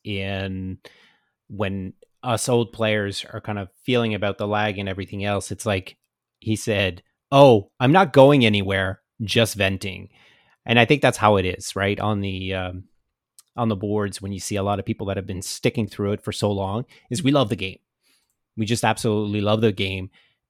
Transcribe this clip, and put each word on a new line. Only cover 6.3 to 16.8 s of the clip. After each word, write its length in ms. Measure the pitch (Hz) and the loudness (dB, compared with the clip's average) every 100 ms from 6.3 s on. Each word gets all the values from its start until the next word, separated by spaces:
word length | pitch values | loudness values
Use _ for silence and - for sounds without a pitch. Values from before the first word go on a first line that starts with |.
| _ | _
he 160 | 110 107 | -4 -4
said, 460 | - 101 95 87 - _ _ | -2 -2 -2 -4 -14 _ _
"Oh, 400 | 139 139 110 95 - | 8 8 8 2 -2
I'm 120 | 127 | 4
not 200 | 180 185 | 4 6
going 320 | 139 135 147 | 8 8 8
anywhere, 560 | 113 104 98 95 95 101 _ - | 4 2 0 -2 -2 -6 _ -10
just 320 | 107 120 110 | -2 0 0
venting." 560 | 95 95 95 98 92 95 _ _ _ _ _ - | 0 -2 -2 -8 -12 -16 _ _ _ _ _ -2
And 140 | 120 | 2
I 60 | 117 | 4
think 160 | 147 | 4
that's 160 | 127 - | 2 2
how 180 | 107 101 | 4 4
it 80 | |
is, 320 | 92 90 - 98 | 2 -4 -8 -4
right? 240 | 98 101 | -2 0
On 220 | 101 104 | -2 -2
the, 320 | 98 92 95 | -4 -6 -6
um, 300 | 95 92 90 - _ _ _ _ _ _ | -6 -6 -10 -16 _ _ _ _ _ _
on 140 | - 117 | -4 -2
the 80 | 98 | -2
boards, 460 | 104 104 101 - | -2 -2 -4 -6
when 100 | 98 | -10
you 80 | 98 | -8
see 160 | - 101 | -6 -4
a 60 | |
lot 160 | 98 98 | -2 -2
of 80 | - | -4
people 200 | 110 98 | -6 -4
that 100 | 98 | -6
have 80 | 95 | -6
been 160 | 92 | -10
sticking 440 | - - 123 120 104 | -10 -4 -2 -2 -4
through 260 | - 101 | -4 -4
it 120 | 101 | -4
for 80 | - | -6
so 180 | - 104 | -4 -2
long, 360 | 101 95 107 | -2 -4 -6